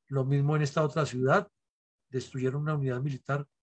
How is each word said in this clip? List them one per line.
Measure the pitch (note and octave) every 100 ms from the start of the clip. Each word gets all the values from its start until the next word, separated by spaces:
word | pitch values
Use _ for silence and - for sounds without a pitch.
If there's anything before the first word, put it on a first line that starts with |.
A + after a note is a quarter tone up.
| _
Lo | C#3
mismo | C3 C#3+ C#3+
en | D3+
esta | D3 -
otra | D3+ D#3+
ciudad, | D3 B2+ C3 F3+ G#3 _ _ _ _ _ _
destruyeron | B2+ A#2+ C3+ C3 C#3
una | D3+ D3+
unidad | C3+ B2
militar, | C#3+ C3 - C#3+ D3 _